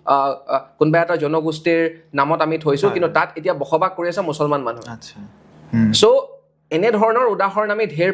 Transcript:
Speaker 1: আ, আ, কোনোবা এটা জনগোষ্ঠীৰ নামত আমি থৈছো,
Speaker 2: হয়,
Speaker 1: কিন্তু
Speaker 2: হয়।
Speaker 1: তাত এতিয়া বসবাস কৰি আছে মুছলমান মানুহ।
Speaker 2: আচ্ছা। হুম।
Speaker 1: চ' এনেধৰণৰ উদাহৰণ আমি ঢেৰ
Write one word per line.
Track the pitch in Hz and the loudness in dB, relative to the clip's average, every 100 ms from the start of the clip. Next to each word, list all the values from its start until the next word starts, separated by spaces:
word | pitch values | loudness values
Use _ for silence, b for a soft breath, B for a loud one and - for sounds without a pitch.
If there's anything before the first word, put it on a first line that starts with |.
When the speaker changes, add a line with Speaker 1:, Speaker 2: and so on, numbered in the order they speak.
| - | 0
Speaker 1:
আ, | 139 139 131 - | 0 0 -4 -4
আ, | 135 - - | -4 -4 -2
কোনোবা | 156 170 | 2 2
এটা | 170 165 | 2 0
জনগোষ্ঠীৰ | 147 160 160 156 170 165 165 165 _ | 0 -2 -2 -2 0 2 0 -4 _
নামত | 143 143 160 | 0 0 2
আমি | 160 160 | 0 -2
থৈছো, | 151 139 196 | 0 2 0
Speaker 2:
হয়, | |
Speaker 1:
কিন্তু | 180 165 | 0 0
Speaker 2:
হয়। | |
Speaker 1:
তাত | 156 175 160 | 0 -2 -4
এতিয়া | 175 | -4
বসবাস | 151 160 160 185 185 | -4 -2 0 0 -2
কৰি | 175 | -4
আছে | 190 | -4
মুছলমান | 170 151 147 143 | -4 -2 0 -2
মানুহ। | 120 117 113 | -4 -8 -12
Speaker 2:
আচ্ছা। | 113 - 104 101 - - - - | -16 -18 -20 -20 -20 -20 -20 -4
হুম। | 113 110 | 2 2
Speaker 1:
চ' | 107 220 269 - - _ _ - | 4 6 4 0 -14 _ _ -6
এনেধৰণৰ | 160 220 214 226 226 247 | -2 0 2 2 2 0
উদাহৰণ | 190 196 208 208 | 0 -2 -2 -2
আমি | 208 208 | -2 -2
ঢেৰ | 147 180 | 0 0